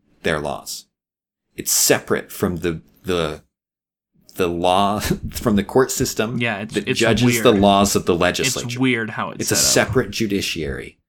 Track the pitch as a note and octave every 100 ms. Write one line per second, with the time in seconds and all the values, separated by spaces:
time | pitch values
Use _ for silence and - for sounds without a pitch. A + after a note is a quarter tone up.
0 | _ _ F2 D2+ D2 A1 - - - _
1 | _ _ _ _ _ - - - - A2+
2 | - G2 - - F#2+ E2+ E2+ D#2+ - _
3 | F#2+ F2 D#2 D2+ _ _ _ _ _ _
4 | _ _ _ - F2 E2+ F2+ F#2 G2+ G#2
5 | - - - - A#2 G2+ G2 B2+ B2+ -
6 | B2 - A2 B2 A#2 G2+ G#2+ - A2+ B2+
7 | A2+ G#2+ B2 A#2+ A#2+ G2+ G2+ G2 G2+ G2
8 | F2 F2 F2+ F2 C3 - A#2+ A#2+ C3 A#2
9 | A2 - G2 - G#2 G#2 - B2+ G#2+ B2+
10 | G2+ - A2 G2 - E2 C#2 B1 - -